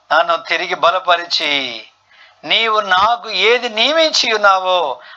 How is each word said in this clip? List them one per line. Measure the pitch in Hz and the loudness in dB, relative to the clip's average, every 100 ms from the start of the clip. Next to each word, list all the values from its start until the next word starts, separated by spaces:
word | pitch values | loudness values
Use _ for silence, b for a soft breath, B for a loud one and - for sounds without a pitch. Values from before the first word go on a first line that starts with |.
| _ | _
నన్ను | 151 170 165 | 0 2 -2
తిరిగి | - 170 226 | -2 -4 -4
బలపరిచి, | 170 160 185 180 170 175 - 151 143 127 113 107 _ b b b b | 0 0 0 0 0 0 -4 -2 -2 -4 -10 -16 _ b b b b
నీవు | 151 202 226 214 | -4 0 2 0
నాకు | 202 185 214 240 226 | 0 2 2 0 -4
ఏది | 190 208 240 240 | 0 2 2 -2
నియమించి | 214 247 320 311 - 254 | -2 0 2 2 0 0
ఉన్నావో | 214 202 190 185 180 151 123 B | 2 2 2 2 0 0 -6 B